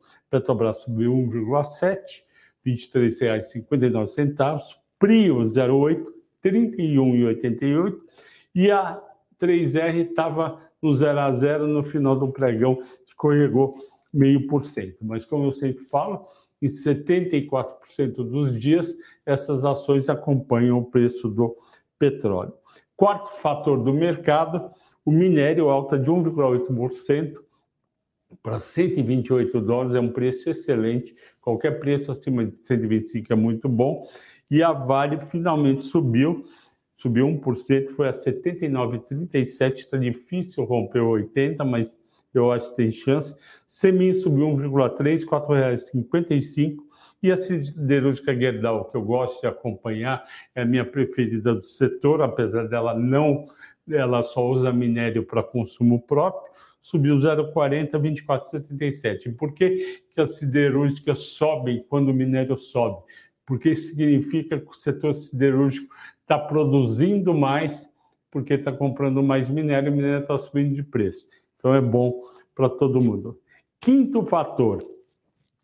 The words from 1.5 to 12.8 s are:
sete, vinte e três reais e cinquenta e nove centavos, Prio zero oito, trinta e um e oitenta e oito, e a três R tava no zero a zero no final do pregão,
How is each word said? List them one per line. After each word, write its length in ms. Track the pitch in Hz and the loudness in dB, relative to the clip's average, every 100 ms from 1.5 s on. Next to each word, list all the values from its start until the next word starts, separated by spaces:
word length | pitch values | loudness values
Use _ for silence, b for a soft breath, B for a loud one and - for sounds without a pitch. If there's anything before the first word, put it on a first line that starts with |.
| 143 | -2
sete, 600 | 143 - 180 190 - - b b b _ | -2 -2 -2 -2 -8 -20 b b b _
vinte 220 | 127 120 - | -6 -6 -2
e 60 | |
três 280 | 131 117 113 | 0 0 0
reais 280 | 117 110 - | -2 -2 -6
e 40 | |
cinquenta 340 | 117 - 139 123 | -12 -4 0 2
e 40 | |
nove 180 | 110 107 | 0 -2
centavos, 720 | - 143 147 135 151 - - _ - | -2 -2 0 -2 -2 -10 -20 _ 0
Prio 460 | 202 226 190 123 113 | 4 6 6 4 2
zero 320 | 127 127 135 | 2 4 4
oito, 360 | 147 170 - - _ _ | 4 0 -4 -18 _ _
trinta 400 | 190 214 226 - | 0 2 2 0
e 160 | 160 139 | 2 4
um 180 | 127 123 | 4 4
e 100 | 117 | 2
oitenta 400 | - 123 117 139 | 0 -4 -2 0
e 100 | 151 | 0
oito, 300 | 190 - - b b b b 180 | 0 -4 -14 b b b b 2
e 160 | 202 | 4
a 300 | 202 180 - - _ _ _ | 4 0 -8 -16 _ _ _
três 380 | 180 175 147 156 | 2 2 2 0
R 300 | 165 170 170 | 0 0 -2
tava 480 | 160 160 156 160 B B _ | -2 -2 -2 -4 B B _
no 120 | 156 | 0
zero 260 | 135 147 143 | 4 2 2
a 120 | 139 | 0
zero 360 | 123 143 151 151 | 2 0 0 0
no 160 | 147 | -2
final 320 | 147 156 135 135 | -2 0 2 2
do 140 | 135 | 0
pregão, 500 | 135 131 110 127 127 | 0 0 2 2 0